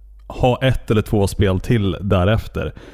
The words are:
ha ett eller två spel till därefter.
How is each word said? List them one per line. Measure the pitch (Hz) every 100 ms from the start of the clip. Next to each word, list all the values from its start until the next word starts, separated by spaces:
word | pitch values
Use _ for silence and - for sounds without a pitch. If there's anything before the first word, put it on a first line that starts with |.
| - - -
ha | - 131 120
ett | 131 120 -
eller | 107
två | - 110 98
spel | - 101 92
till | - 120 98 82
därefter. | 101 98 90 110 - - - - -